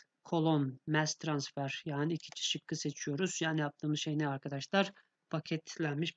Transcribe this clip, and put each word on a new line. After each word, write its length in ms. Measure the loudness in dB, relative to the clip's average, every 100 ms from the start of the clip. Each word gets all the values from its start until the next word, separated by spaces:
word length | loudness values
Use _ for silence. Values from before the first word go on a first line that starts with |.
| -14 _ -2
column 540 | 2 6 6 4 -2 0
mass 280 | 2 2 0
transfer 680 | -2 -2 -2 -4 -4 -4 -4
yani 280 | 0 0
ikinci 360 | -2 -6 -6 -4
şıkkı 260 | -4 -4 -4
seçiyoruz. 640 | -4 -4 -4 0 0 0
Yani 200 | 0 0
yaptığımız 380 | -2 -2 -2 0
şey 200 | 0 0
ne 80 | 0
arkadaşlar? 640 | -2 -4 -6 0 2 2 -2 _ _ _
Paketlenmiş 840 | -4 -2 -4 -4 -2 0 0 -2